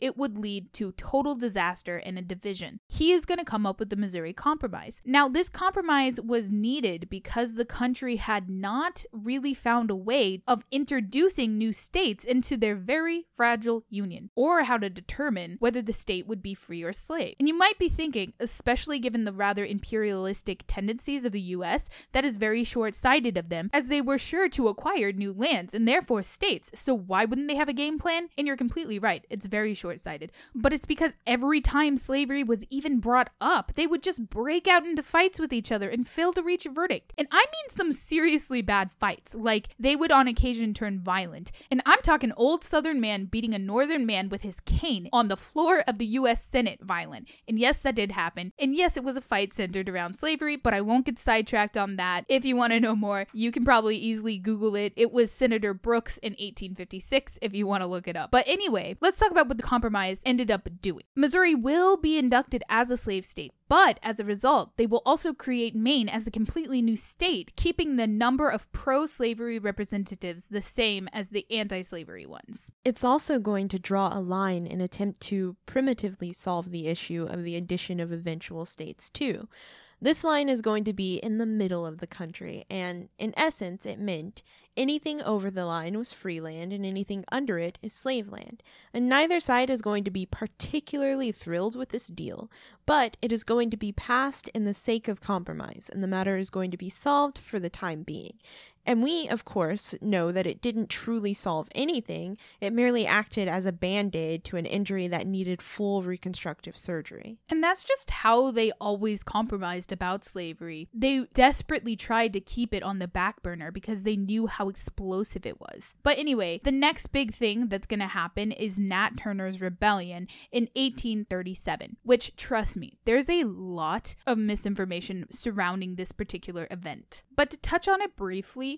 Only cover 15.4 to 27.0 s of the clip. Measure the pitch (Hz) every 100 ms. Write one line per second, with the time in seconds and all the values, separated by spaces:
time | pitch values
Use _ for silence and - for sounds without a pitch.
15.4 | 170 180 233 247 220 - - 185 - 214
16.4 | 196 190 - 170 165 196 - 320 190 -
17.4 | 285 330 381 427 349 - 320 240 196 -
18.4 | 233 - - 254 - 285 240 226 214 190
19.4 | 202 202 202 202 - 220 214 190 190 202
20.4 | - 185 - - 202 226 - 285 247 202
21.4 | 180 180 175 254 - - - 254 277 208
22.4 | 214 226 233 240 220 - 254 294 240 180
23.4 | 165 170 185 285 254 285 262 277 - 330
24.4 | 381 - 226 202 - 381 202 196 202 190
25.4 | 277 240 180 214 226 302 - 226 190 -
26.4 | 403 202 - - - 247